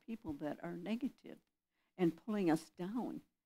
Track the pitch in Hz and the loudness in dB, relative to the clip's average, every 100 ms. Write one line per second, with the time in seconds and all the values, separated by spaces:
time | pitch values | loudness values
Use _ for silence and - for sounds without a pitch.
0 | - 226 165 143 151 - 170 170 175 226 | -4 -8 -6 -4 -4 -4 -6 -4 -2 0
1 | 269 - - - _ _ _ _ _ - | -2 -4 -14 -16 _ _ _ _ _ 2
2 | 175 - - 208 175 311 - - 180 240 | 4 4 -2 2 4 4 2 -8 -4 -2
3 | 190 - - _ | -4 -6 -10 _